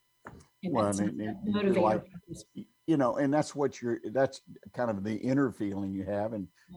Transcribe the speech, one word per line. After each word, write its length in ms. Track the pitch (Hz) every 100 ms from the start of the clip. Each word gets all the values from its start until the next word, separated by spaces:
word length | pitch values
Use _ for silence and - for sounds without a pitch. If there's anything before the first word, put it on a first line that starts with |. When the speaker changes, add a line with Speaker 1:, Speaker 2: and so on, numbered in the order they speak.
| _ _ - - - _
Speaker 1:
And 120 | 185
Speaker 2:
Well, 100 | 131 104
Speaker 1:
that's 120 | 98
Speaker 2:
and, 200 | 101 -
and, 0 |
Speaker 1:
a 80 | 107
Speaker 2:
and 240 | 107 -
you're 200 | 208 202
Speaker 1:
motivator. 80 | 185
Speaker 2:
like, 220 | 135 - - - - 165 -
y-, 100 | - - _ -
you 100 | 156
know, 180 | 123 113
and 160 | 139
that's 220 | 151 147
what 260 | 143 139 -
you're, 180 | 120 117 -
that's 300 | 117 135 - - - -
kind 160 | - 120
of 120 | 101
the 120 | 101 110
inner 340 | 127 131 135
feeling 420 | - 104 98 98
you 120 | 98
have. 300 | 92 101 107
And, 120 | 113 92 _ -